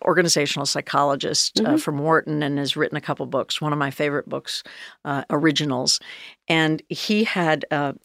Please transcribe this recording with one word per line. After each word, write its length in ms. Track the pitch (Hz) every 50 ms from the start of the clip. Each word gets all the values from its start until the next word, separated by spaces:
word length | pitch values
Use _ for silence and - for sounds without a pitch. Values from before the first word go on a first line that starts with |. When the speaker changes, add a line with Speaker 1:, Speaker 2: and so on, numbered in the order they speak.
| -
Speaker 1:
organizational 640 | - 165 175 175 165 - 151 147 143 - 147 139
psychologist, 960 | 139 - 143 139 - - 139 143 143 143 135 - - 151 - - - - -
uh, 20 | -
Speaker 2:
Mm-hmm. 120 | 233 302 311
Speaker 1:
from 200 | - - 151 143
Wharton 440 | 143 160 160 156 - - 151 147 151
and 160 | 143 143 143
has 160 | 143 135 -
written 220 | 151 147 - - 147
a 40 |
couple 240 | - - 143 - 143
books, 360 | 123 131 131 110 - - -
one 100 | 151 151
of 80 | 147 147
my 100 | 143 135
favorite 380 | 131 - 151 147 143 147 - -
books, 360 | - 135 - - - - - - - - - - - - -
uh, 180 | 147 143 139 127 -
Originals. 720 | - 147 156 160 143 - 151 147 131 123 135 - - - - - - - - - - _ _ -
And 340 | 170 160 160 156 156 156 - -
he 340 | 160 - - - 214 208 226
had 400 | - - 190 175 160 156 143 - -
a, 240 | 156 147 143 139 135 - -